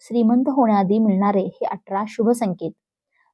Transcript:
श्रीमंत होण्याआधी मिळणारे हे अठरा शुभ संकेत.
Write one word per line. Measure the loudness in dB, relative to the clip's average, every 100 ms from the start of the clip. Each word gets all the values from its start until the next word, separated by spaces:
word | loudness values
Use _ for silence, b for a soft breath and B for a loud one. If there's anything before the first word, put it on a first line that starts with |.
श्रीमंत | -6 0 2 2 2
होण्याआधी | 0 2 2 2 2
मिळणारे | 2 2 2 0
हे | -2 -6
अठरा | -8 -8 -8 -8 -6
शुभ | -2 0
संकेत. | 0 -2 -4 -8 -12 _ _ _ _ _